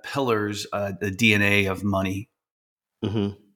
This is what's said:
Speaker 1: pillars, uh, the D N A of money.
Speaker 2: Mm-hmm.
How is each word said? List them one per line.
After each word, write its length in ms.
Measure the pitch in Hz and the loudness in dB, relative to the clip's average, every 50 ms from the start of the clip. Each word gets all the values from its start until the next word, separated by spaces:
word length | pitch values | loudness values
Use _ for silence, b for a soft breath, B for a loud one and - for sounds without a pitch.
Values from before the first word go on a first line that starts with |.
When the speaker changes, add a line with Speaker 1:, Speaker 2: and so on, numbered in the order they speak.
| - | -12
Speaker 1:
pillars, 640 | - - 143 139 123 113 107 104 104 104 104 - - - | -8 -4 -2 0 2 2 0 0 -2 -4 -6 -6 -6 -4
uh, 200 | 101 101 98 98 - | -4 -4 -4 -6 -4
the 120 | - 101 | -4 -4
D 220 | 95 90 113 110 104 | -2 2 4 4 6
N 80 | 101 | 6
A 240 | 101 101 101 101 98 95 | 4 4 4 4 2 2
of 160 | 95 87 90 | -2 -2 -2
money. 460 | 101 98 95 95 95 98 98 104 _ _ _ _ _ _ _ _ _ _ _ _ _ _ - - | -2 0 0 -2 -2 -4 -6 -8 _ _ _ _ _ _ _ _ _ _ _ _ _ _ -6 -6
Speaker 2:
Mm-hmm. 320 | 101 98 110 101 101 98 - _ _ _ | -4 -2 0 -2 -2 -4 -8 _ _ _